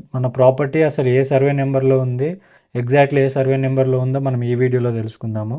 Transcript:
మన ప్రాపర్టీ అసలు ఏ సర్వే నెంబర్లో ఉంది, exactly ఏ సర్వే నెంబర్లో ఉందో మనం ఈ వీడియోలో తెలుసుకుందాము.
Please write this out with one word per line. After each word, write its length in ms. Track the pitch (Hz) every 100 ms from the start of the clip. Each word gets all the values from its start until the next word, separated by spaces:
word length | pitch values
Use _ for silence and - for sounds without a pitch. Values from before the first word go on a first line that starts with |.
| -
మన 140 | 127 127
ప్రాపర్టీ 520 | 131 127 131 143 156
అసలు 260 | 156 151 127
ఏ 120 | 127
సర్వే 300 | 135 135 139
నెంబర్లో 440 | 143 139 135 131 131
ఉంది, 300 | 127 123 147 185 _ _ _ 123
exactly 440 | 120 143 143 139
ఏ 100 | 135
సర్వే 280 | 135 131 135
నెంబర్లో 400 | 135 135 131 131
ఉందో 220 | 127 135
మనం 200 | 139 127
ఈ 100 | 120 123
వీడియోలో 360 | 127 123 120
తెలుసుకుందాము. 640 | 113 110 - 113 107 107